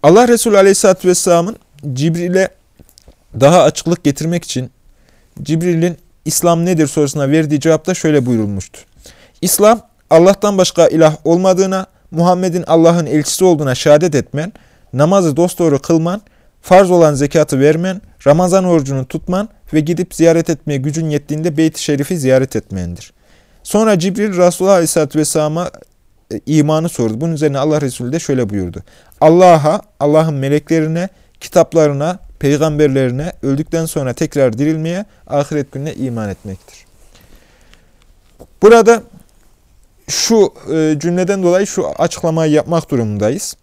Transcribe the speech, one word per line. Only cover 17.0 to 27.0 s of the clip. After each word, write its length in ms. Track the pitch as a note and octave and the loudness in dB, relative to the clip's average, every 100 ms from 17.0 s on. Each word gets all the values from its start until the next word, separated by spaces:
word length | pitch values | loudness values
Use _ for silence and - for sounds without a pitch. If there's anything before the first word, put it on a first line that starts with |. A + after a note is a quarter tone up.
| D#3+ | 2
zekatı 460 | C#3+ C#3+ D#3+ D3 C3 | 2 0 0 0 2
vermen, 420 | C#3+ E3 F#3 F#3 - _ C#3 | 2 2 -2 -8 -14 _ 0
Ramazan 380 | D3+ F3+ F#3+ F#3 | 2 2 2 2
orucunu 400 | E3 C3 C#3 C3 | 0 0 -6 -6
tutman 440 | D#3+ - F3+ G#3+ _ - | -10 -6 -6 -6 _ -4
ve 60 | D#3 | -2
gidip 360 | D3 F3 F3+ - | -2 -4 -6 0
ziyaret 340 | E3 E3 D#3+ | 2 2 0
etmeye 280 | D#3 - C#3+ | -6 -4 -6
gücün 320 | C#3 D3+ D#3+ | -4 -4 -4
yettiğinde 480 | D3 - D3+ E3 D3 | -4 -6 -6 -4 0
Beyt-i 260 | D#3+ - | -2 -2
Şerif'i 340 | - C#3+ C#3 F3+ | -4 -4 -4 -2
ziyaret 380 | C3 C3 C3+ A2 | 2 2 0 -6
etmendir." 580 | - F#2+ F2 F2 - _ _ _ _ _ | -8 -10 -8 -10 -18 _ _ _ _ _
Sonra 360 | - G#3 A3 G3 | -4 -2 0 0
Cibril 380 | F3+ G3 G#3 F3+ | -2 -4 -4 2
Resulullah 360 | F3+ E3+ F#3 | 0 2 2
Aleyhisselatü 460 | F#3+ E3 E3+ D3+ D#3 | 2 2 -2 -2 -2
Vesselam'a, 520 | D3+ D#3 D3+ D#3+ F3 - - _ _ _ _ | -2 -2 -2 -4 -8 -12 -20 _ _ _ _
e, 80 | G#2+ - | -12 -2
imanı 440 | D3+ D3 D#3 D#3+ | 0 2 0 -2
sordu. 320 | - | -4